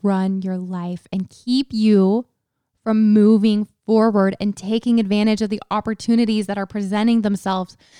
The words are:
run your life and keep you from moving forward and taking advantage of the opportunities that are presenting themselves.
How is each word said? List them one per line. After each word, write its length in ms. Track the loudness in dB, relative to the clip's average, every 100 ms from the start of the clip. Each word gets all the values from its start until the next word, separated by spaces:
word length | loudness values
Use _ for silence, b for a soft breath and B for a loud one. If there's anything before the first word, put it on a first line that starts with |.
run 400 | -2 -2 -2 -4
your 160 | -6 -8
life 480 | -8 -10 -8 -10 -8
and 160 | -8 -8
keep 440 | -12 -4 -4 -2
you 540 | 0 2 4 4 0 -4 _ _ _ _ _
from 280 | -2 2 4
moving 540 | 6 6 4 2 0 -4 _ -2
forward 500 | 2 2 2 0 0
and 180 | -6 -6
taking 440 | -4 -4 0 0
advantage 400 | 0 0 0 0
of 80 | -2
the 120 | -6 -6
opportunities 760 | -6 -6 -6 0 0 2 -2 -4
that 120 | -6
are 80 | -6
presenting 560 | -6 -4 0 2 2
themselves. 540 | 0 -2 -4 -4 -6 -14 b